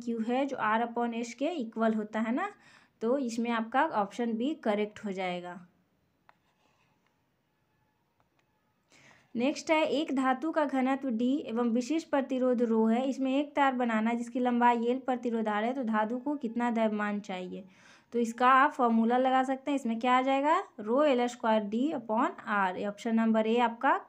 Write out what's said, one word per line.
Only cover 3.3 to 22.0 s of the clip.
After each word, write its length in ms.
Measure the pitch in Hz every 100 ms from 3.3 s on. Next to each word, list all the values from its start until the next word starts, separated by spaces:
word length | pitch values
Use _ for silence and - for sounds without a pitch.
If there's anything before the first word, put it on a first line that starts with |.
| 226 233
आपका 340 | 233 226 262 240
ऑप्शन 480 | 214 202 - 240
बी 200 | 220 262
करेक्ट 520 | 311 233 208 214 - 214
हो 60 |
जाएगा। 560 | 185 185 180 175 180 180 _ _ _ _ _ _ _ _ _ _ _ _ _ _ _ _ _ _ _ _ _ _ _ _ _ _ _ _ _ _ _ _ _ - - _ 220
नेक्स्ट 360 | 262 302 -
है 140 | 311 320
एक 300 | 269 320 269
धातु 360 | 262 254 320
का 140 | 320 285
घनत्व 440 | 269 254 269 269
डी 340 | 220 247 277 -
एवं 220 | 226 240
विशिष्ट 400 | 226 247 320 -
प्रतिरोध 520 | 285 262 254 254 240
रो 240 | 233 226 220
है, 240 | 233 269
इसमें 300 | 269 262 269
एक 160 | 294 -
तार 180 | 277
बनाना 360 | 247 240 220 220
है 60 | 233
जिसकी 240 | 240 262
लंबाई 460 | 247 240 240 240 233
एल 140 | 262
प्रतिरोध 480 | 262 247 240 226 214
आर 160 | 208
है, 100 | 226
तो 100 | 269
धातु 340 | 226 214 220 247
को 180 | 285 294
कितना 360 | 226 233 240
द्रव्यमान 480 | 226 220 208 208 208
चाहिए? 460 | 202 185 185 185 190 - - - _
तो 80 | 233
इसका 300 | 233 - 254
आप 220 | 262 285
फॉर्मूला 460 | 285 240 226 226 254
लगा 260 | 262 262
सकते 280 | 262 262 269
हैं। 40 | 277
इसमें 240 | 233 226
क्या 180 | 247 254
आ 40 |
जाएगा? 420 | 262 269 285 359 403 -
रो 240 | 214 247
एल 240 | 302 247 240
स्क्वायर 360 | 240 226 220
D 100 | 202
upon 540 | 220 285 294